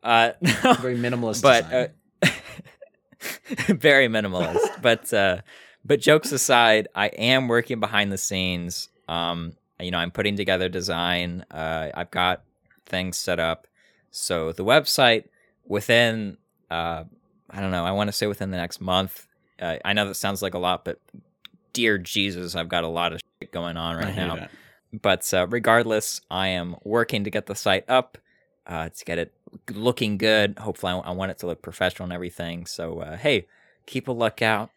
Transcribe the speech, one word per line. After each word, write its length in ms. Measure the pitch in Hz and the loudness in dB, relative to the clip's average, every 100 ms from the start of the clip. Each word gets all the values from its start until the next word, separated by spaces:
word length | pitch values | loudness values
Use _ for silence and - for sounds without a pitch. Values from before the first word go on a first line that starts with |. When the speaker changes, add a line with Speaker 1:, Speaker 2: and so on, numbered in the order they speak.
Speaker 1:
Uh, 300 | 120 117 117 - | 6 6 6 2
<laughs> 400 | 175 113 254 - | 0 2 4 4
Speaker 2:
Very 160 | 127 123 | 2 -2
minimalist 460 | 123 123 113 107 | -2 -2 -4 4
Speaker 1:
but, 220 | 139 120 | 6 6
Speaker 2:
design. 240 | 80 127 123 _ _ _ | 6 -2 -2 _ _ _
Speaker 1:
uh, 60 | - - - - - _ - _ _ _ - - - 262 - | 0 0 -14 -18 -20 _ -20 _ _ _ -14 -14 -10 -6 0
<laughs> 60 | |
very 340 | 196 156 139 127 | 4 6 6 6
minimalist. 720 | 110 101 92 82 87 - - | 2 -2 -2 -2 0 0 2
But, 300 | 120 113 - | 2 2 2
uh, 260 | 110 98 90 - - - _ | 2 2 0 -6 -20 -20 _
but 160 | - 143 | 0 2
jokes 320 | - 156 - | 6 4 4
aside, 560 | 139 - 123 117 110 104 | -2 4 6 8 6 2
I 120 | - 101 | -2 -2
am 400 | - 113 131 127 | 0 2 2 4
working 320 | 117 117 120 | 0 0 -4
behind 320 | 104 107 101 | -2 0 0
the 60 | 98 | -2
scenes. 720 | - 95 92 87 87 - - _ - | -4 -2 -2 -2 -6 -10 -12 _ -8
Um, 460 | 85 85 85 82 - _ _ | -4 -2 -4 -8 -14 _ _
you 100 | 90 | -4
know, 80 | 90 | -2
I'm 120 | 85 | -2
putting 260 | - 104 101 | -2 -2 0
together 320 | 98 92 92 | 0 0 0
design. 760 | 90 90 85 87 87 87 87 - | -4 -4 -2 0 0 -2 -8 -12
Uh, 380 | 78 80 80 78 | -8 -6 -4 -6
I've 160 | - 87 | -8 -8
got 320 | - 90 90 _ _ _ _ _ | 0 0 0 _ _ _ _ _
things 300 | 95 92 85 | -6 -4 -6
set 220 | - 87 | -4 -2
up. 260 | 82 82 _ _ _ _ _ | -2 -4 _ _ _ _ _
So 420 | - - 87 80 | -10 -4 -2 -2
the 120 | 82 | -4
website 600 | 95 143 139 - 127 113 - _ _ _ _ | 2 2 4 4 4 4 0 _ _ _ _
within, 720 | 101 - 117 120 113 101 - _ _ _ | -4 4 4 4 0 -6 -10 _ _ _
uh, 340 | 82 82 82 82 _ _ _ _ | -6 -4 -6 -12 _ _ _ _
I 100 | 95 | -8
don't 100 | 95 | -4
know, 140 | 90 | -2
I 60 | 87 | -2
wanna 200 | 98 104 | 0 -2
say 140 | 101 104 | 0 -4
within 240 | 101 98 | -4 -6
the 60 | 92 | -6
next 240 | 87 - | -6 -8
month. 460 | 92 92 95 - - _ _ _ | 0 0 0 -6 -20 _ _ _
Uh, 160 | 85 80 | -6 -6
I 80 | - | -2
know 140 | 104 101 | 0 0
that 80 | |
sounds 280 | 98 98 98 | -2 -4 -4
like 120 | 98 | -4
a 40 | 90 | -2
lot, 260 | 90 90 | -2 -2
but 160 | - - _ - _ _ - _ _ | -6 -12 _ -20 _ _ -20 _ _
dear 260 | - 113 101 | 0 2 2
Jesus, 560 | 87 - 98 90 90 | -2 -2 -2 -4 -6
I've 140 | 87 82 | -6 -4
got 160 | 90 | -2
a 40 | 82 | -2
lot 240 | 82 85 | -2 -2
of 80 | 80 - _ | -4 -14 _
shit 100 | - | -12
going 240 | 87 85 82 | -8 -8 -6
on 200 | 85 82 | -6 -4
right 100 | 98 | -6
Speaker 2:
I 40 | |
hear 140 | 95 80 | -4 -6
Speaker 1:
now. 80 | 82 | -6
Speaker 2:
that. 140 | - - _ _ _ | -12 -20 _ _ _
Speaker 1:
But, 400 | 110 104 92 - | -4 0 0 0
uh, 120 | 95 90 | 0 0
regardless, 720 | 120 113 113 113 107 - - _ | 0 4 4 4 0 -2 -10 _
I 180 | 92 95 | -4 -2
am 280 | 92 87 87 | -2 -4 -10
working 400 | 101 113 113 110 | -2 0 0 -2
to 60 | 101 | -4
get 160 | 104 - | -6 -8
the 80 | |
site 300 | 98 - 95 - | -6 0 0 2
up, 300 | 131 - - _ _ _ _ - | 0 0 -12 _ _ _ _ -12
uh, 220 | 85 80 | -8 -8
to 160 | - | -10
get 140 | - 85 | -8 -6
it 140 | 82 _ - - - | -6 _ -20 -20 -16
looking 460 | 101 113 123 110 101 | -2 -2 0 -2 0
good. 400 | 110 110 101 101 | 4 4 4 -2
Hopefully, 340 | 107 90 95 | -10 -6 -4
I, 60 | 90 | -4
I 120 | - | -6
want 180 | 87 95 | -6 -6
it 80 | 85 | -6
to 80 | 90 | -8
look 140 | 82 | -8
professional 420 | - 82 90 - | -10 -2 -2 -2
and 80 | 90 | -10
everything. 520 | 87 90 - 85 85 85 | -8 -10 -8 -8 -8 -10
So, 340 | - 82 82 | -10 -8 -8
uh, 160 | 76 78 | -10 -4
hey, 300 | 147 120 - _ _ _ - | 0 0 -2 _ _ _ -10
keep 220 | 131 - | -10 -6
a 40 | |
lookout 580 | 120 117 - 113 107 110 | -2 -2 0 0 0 -2